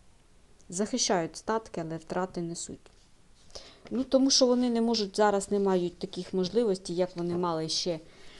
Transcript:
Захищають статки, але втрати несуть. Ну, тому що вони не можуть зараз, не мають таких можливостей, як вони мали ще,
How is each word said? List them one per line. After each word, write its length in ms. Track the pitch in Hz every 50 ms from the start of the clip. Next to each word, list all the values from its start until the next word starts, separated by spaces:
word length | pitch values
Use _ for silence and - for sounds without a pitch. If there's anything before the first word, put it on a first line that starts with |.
| - - - _ _ - - - - - - - - -
Захищають 680 | 180 180 214 - - 240 - - 214 175 165 160 -
статки, 440 | - - - - 440 440 - - 175
але 160 | 160 160 165
втрати 460 | 160 - - 180 185 185 185 - 180
несуть. 480 | 170 165 170 - - - - - - - - - - _ - - - - - - - - - - - - - - - -
Ну, 140 | 208 233 269
тому 260 | - - 262 269 269
що 160 | - - 262
вони 240 | 247 247 247 247 247
не 100 | 233 233
можуть 360 | 226 233 233 208 208 196 -
зараз, 340 | - 214 208 202 196 196 -
не 80 | 202 202
мають 400 | 196 196 190 180 175 170 - -
таких 360 | - 190 - 180 180 - -
можливостей, 640 | 185 185 175 180 240 240 208 185 190 - - 170
як 200 | 175 180 180 -
вони 200 | 170 170 175 170
мали 320 | 175 180 175 165 160 160 160
ще, 320 | - - - 180 165 156 - - - - - - - -